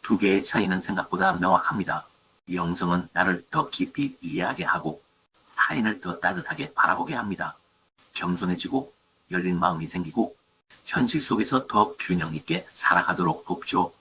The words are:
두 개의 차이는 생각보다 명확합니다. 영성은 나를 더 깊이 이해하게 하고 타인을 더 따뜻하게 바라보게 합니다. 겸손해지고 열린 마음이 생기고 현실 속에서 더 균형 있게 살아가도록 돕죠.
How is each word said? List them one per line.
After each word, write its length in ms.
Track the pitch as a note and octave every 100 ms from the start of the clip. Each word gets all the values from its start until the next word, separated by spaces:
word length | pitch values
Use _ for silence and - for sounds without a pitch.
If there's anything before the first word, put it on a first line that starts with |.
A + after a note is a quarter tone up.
두 160 | - A3
개의 260 | G3 G3
차이는 360 | F#3+ - G3 F#3
생각보다 540 | - G3 F#3 F3+ F#3+
명확합니다. 720 | F3+ F3 - - C3 F2+ - - _ _ _ -
영성은 560 | F2+ E2+ F2 F2+ F2 F2
나를 340 | F2 F2+ F2+ -
더 200 | D#3 -
깊이 460 | - F#2 - C#3+ -
이해하게 440 | - D#3 - -
하고 380 | E3 - - - _ _ _ _ _ -
타인을 440 | - - A2 G#2
더 200 | F#2 E2+
따뜻하게 540 | F2+ F2+ D#2+ E2 C3+
바라보게 400 | - F2 F#2 F#2
합니다. 420 | G2+ G2+ F#2 F2+ - _ _ _ _ _
겸손해지고 800 | - F2+ F2 F2+ F2+ - C3+ C3+ _ _ _ _
열린 280 | F2+ F2+ F2
마음이 280 | F2 E2 D#2+
생기고 500 | F2+ E2 D#2 - - _ _ _ -
현실 360 | - - B2 D#3+
속에서 460 | - A2 G#2+ C3 -
더 280 | A2 G#2+ -
균형 380 | - F2+ D#2+
있게 320 | D#2+ - D#3+ -
살아가도록 720 | - - F2 - E2+ F2 D#2+ -
돕죠. 460 | F2+ - - F2 -